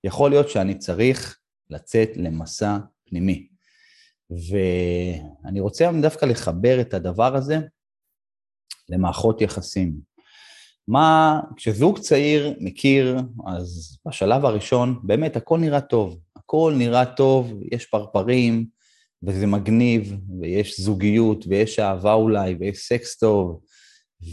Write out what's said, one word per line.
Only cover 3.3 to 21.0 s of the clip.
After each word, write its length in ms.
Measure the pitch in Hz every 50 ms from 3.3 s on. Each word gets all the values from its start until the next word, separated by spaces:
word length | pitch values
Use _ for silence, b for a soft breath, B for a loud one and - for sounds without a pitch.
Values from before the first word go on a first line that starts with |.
| 85 - - _ _ b b b b b b b b b b b b b _ _
ואני 1300 | 87 87 82 85 98 101 92 92 90 90 90 87 87 87 90 90 87 80 76 76 73 _ - - 95 101
רוצה 240 | 95 104 - - 165
היום 180 | 175 170 160
דווקא 240 | 147 156 156 - -
לחבר 560 | 135 117 - - 90 82 87 101 123 131 127
את 120 | 117 - -
הדבר 420 | 95 82 90 87 101 117 131 135
הזה 220 | 135 131 139 156 160 160 160 _ _ _ _ _ _ _ _ _ _ _ _ _ _ _ _ _ _ _ _ - _ _ -
למערכות 520 | 85 90 92 85 - - - 113 107 -
יחסים. 680 | 110 98 - 101 92 - - 98 92 85 76 76 73 _ _ b b b b b b b b b b b b b _
מה, 520 | - 117 139 156 160 160 160 160 156 156 156 - - -
כשזוג 440 | - - 117 104 98 135 185 208 -
צעיר 540 | - - 151 135 143 147 151 151 143 147 143 -
מכיר, 580 | 107 92 - - - 139 135 139 131 127 127 127 127 123 113 113 -
אז 520 | 92 90 87 90 87 87 85 80 - - _ _
בשלב 380 | - - - 95 101 117 135 143
הראשון, 540 | 127 107 107 - - 131 123 123 127 127 117 95
באמת 320 | 95 104 117 160 156 -
הכל 240 | - - - 165 165
נראה 220 | 165 156 143 143
טוב. 380 | 139 - - 113 104 90 85 85 - _ _
הכל 380 | - _ - - 156 165 160 151
נראה 280 | 131 120 120 117 123 127
טוב, 480 | 123 - - 139 135 135 131 123 117 110 - - -
יש 140 | - 120 -
פרפרים, 800 | _ - 107 110 - - - - 120 123 127 123 117 113 113 117 113 _ _ _ _ _ _ _ _ _ _ -
וזה 240 | 92 95 95 101
מגניב, 680 | 101 101 104 92 110 110 117 123 120 117 113 101 101 101 98 95 98 92 92
ויש 400 | 82 82 90 101 104 104 - -
זוגיות, 640 | 95 104 104 92